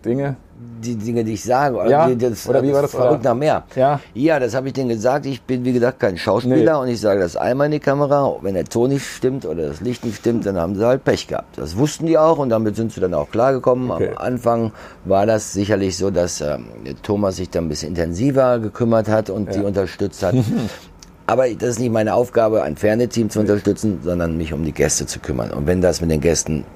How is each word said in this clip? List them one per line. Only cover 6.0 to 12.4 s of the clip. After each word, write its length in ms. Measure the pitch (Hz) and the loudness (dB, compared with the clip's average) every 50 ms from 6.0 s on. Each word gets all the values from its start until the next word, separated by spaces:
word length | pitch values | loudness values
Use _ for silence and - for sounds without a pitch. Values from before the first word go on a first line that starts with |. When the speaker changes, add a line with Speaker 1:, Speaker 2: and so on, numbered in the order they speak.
Speaker 2:
kein 160 | - 107 92 | 0 0 0
Schauspieler 580 | 85 - 113 95 110 123 123 127 - 110 107 - | 0 0 2 2 2 2 4 4 6 6 4 4
Speaker 1:
Nee. 80 | 147 127 | 2 0
Speaker 2:
und 60 | 127 | -2
ich 120 | 120 107 | -4 0
sage 200 | 98 107 98 101 | 2 2 2 2
das 160 | 92 87 - | 2 0 -2
einmal 300 | - - 104 123 139 143 | -2 -2 0 0 0 0
in 60 | 151 151 | 0 0
die 60 | 147 | 0
Kamera. 560 | - - 139 143 147 139 143 143 139 120 78 - 73 | 0 0 2 2 2 2 2 2 2 0 -2 -2 -4
Wenn 120 | 95 98 | -4 -2
der 100 | 90 76 | -2 -4
Ton 260 | 71 - 113 120 131 | -2 0 2 2 2
nicht 160 | 139 143 - | 2 0 -4
stimmt 400 | - - - - 127 131 135 - | -8 -10 -2 -2 -2 -2 -2 -6
oder 220 | 85 78 85 80 71 | -6 -4 -4 -4 -6
das 120 | 71 78 | -6 -6
Licht 240 | 90 123 123 117 - | -6 -6 -6 -4 -6
nicht 120 | 120 104 | -6 -8
stimmt, 280 | - - 113 117 113 92 | -2 0 0 0 2 0
dann 120 | 98 98 | -2 -2
haben 180 | 90 82 87 101 | 0 -2 -2 0
sie 100 | 92 110 | 0 2
halt 200 | 120 127 135 - | 2 2 2 2
Pech 240 | - 110 - - - | 0 0 0 -2 -6
gehabt. 280 | - - - - - | -6 -8 -8 -8 -12
Das 200 | - 67 76 82 98 | -10 -10 -8 -2 0
wussten 280 | 139 151 - - 147 | 0 0 0 -4 -2
die 120 | 165 160 156 | 2 4 4
auch 200 | 156 160 165 | 6 4 4
und 100 | 143 | 2